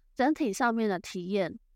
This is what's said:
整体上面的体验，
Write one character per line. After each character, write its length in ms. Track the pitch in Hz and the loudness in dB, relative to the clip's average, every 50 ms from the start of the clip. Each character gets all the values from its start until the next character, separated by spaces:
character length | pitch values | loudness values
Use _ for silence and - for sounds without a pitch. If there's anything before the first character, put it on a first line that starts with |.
| _ _ _ | _ _ _
整 180 | - 247 285 311 | 0 2 2 2
体 180 | - 311 226 | 2 0 -2
上 240 | 196 - 254 240 226 | 0 0 0 0 2
面 140 | 226 226 214 | 2 2 0
的 100 | 190 170 | 0 -2
体 300 | - - - 185 175 180 | -4 -8 -10 -8 -6 -2
验， 280 | 202 202 185 165 - 226 _ _ _ | 0 0 0 -2 -4 -10 _ _ _